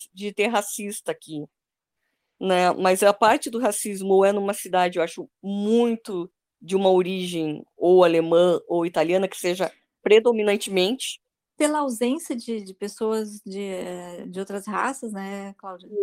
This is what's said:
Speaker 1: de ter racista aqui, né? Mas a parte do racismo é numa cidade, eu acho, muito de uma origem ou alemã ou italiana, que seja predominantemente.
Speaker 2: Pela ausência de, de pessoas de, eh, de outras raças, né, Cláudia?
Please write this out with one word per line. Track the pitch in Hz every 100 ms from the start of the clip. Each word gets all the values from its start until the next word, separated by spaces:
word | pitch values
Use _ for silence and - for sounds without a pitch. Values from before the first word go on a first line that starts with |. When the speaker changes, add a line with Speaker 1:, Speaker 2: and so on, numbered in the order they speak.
| -
Speaker 1:
de | 185 208
ter | 202 208
racista | 220 208 - 202 214 -
aqui, | 156 - 156 151 _ _ _ _ _ _ _ _ -
né? | 190 180 180
Mas | - 185 190
a | 202
parte | 202 220 285 -
do | 226
racismo | 240 208 214 196 190 190
é | 196
numa | 202 196
cidade, | 208 - 180 180 180
eu |
acho, | 170 - - _
muito | 190 202 208 233 240 226 - 185 175 _ _ _
de | 165
uma | 190 190
origem | 185 180 190 180 170 156 151 - -
ou | 175 185
alemã | 175 165 165 165 180 170 -
ou | 170 170
italiana, | 165 160 185 190
que | -
seja | 180 180 170 _ _ _
predominantemente. | 185 220 226 220 208 202 - 190 185 254 - - _ _ _ -
Speaker 2:
Pela | 302 302
ausência | 285 226 240 302 - 254
de, | 233 226
de | 190
pessoas | 190 202 - 220 220 214 208
de, | 202 190
eh, | 196 185 180 180 175 175 185
de | 180
outras | 196 196 196
raças, | 190 226 269 226
né, | 196 196 202 196
Cláudia? | 196 196 185 185 208